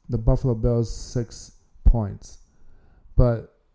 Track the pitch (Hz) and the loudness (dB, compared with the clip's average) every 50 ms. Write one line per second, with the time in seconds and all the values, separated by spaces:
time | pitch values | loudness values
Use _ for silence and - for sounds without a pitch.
0 | _ - 120 113 110 123 131 123 - 131 117 110 113 123 120 117 117 - - - | _ -6 -6 -2 0 2 0 2 0 -2 -2 -2 -2 -2 0 0 -2 -4 -6 -12
1 | - - - 127 117 - - - - - - _ _ _ _ - - - - 117 | -12 -8 -8 -8 -8 -8 -12 -20 -20 -20 -20 _ _ _ _ 2 4 4 4 4
2 | 107 98 104 - - - - - _ _ _ _ - - - - _ - _ _ | 0 -6 -8 -14 -18 -20 -20 -20 _ _ _ _ -20 -20 -20 -20 _ -20 _ _
3 | _ - - - 170 120 117 110 - - _ _ _ _ | _ -4 2 2 4 4 2 -4 -8 -16 _ _ _ _